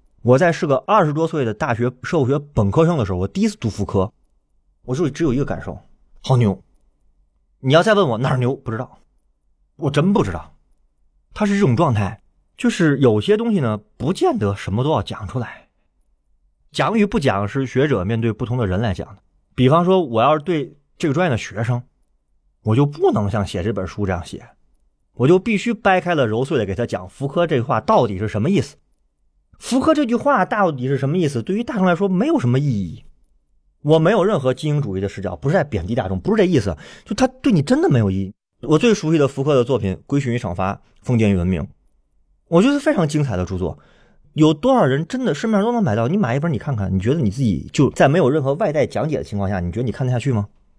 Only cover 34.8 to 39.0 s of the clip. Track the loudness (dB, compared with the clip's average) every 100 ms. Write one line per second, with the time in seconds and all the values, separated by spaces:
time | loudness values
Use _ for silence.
34.8 | -2 -4 -6 -6 -8 -6 -2 0 0 -4
35.8 | -4 -4 -2 -4 -2 2 2 2 0 -6
36.8 | -12 -20 -10 -2 -2 0 0 2 2 2
37.8 | 2 2 2 0 -4 -10 _ _ 0 2
38.8 | 4 2